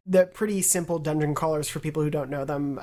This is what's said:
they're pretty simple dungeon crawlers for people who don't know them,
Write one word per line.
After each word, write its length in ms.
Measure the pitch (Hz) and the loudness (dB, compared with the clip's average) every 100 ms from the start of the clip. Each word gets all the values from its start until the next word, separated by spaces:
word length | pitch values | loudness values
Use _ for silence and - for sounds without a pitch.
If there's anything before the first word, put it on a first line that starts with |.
| - | 2
they're 200 | 185 185 | 4 4
pretty 360 | - 214 202 | 0 -2 0
simple 380 | 180 180 170 165 | 2 0 0 -2
dungeon 340 | 151 156 151 | 0 0 0
crawlers 340 | 147 160 156 147 | 0 0 0 -2
for 120 | 156 | -4
people 200 | 156 151 | -4 -2
who 80 | 151 | 0
don't 200 | 147 135 | 0 -2
know 140 | 143 | -4
them, 360 | 139 143 143 135 | -4 -2 -2 -4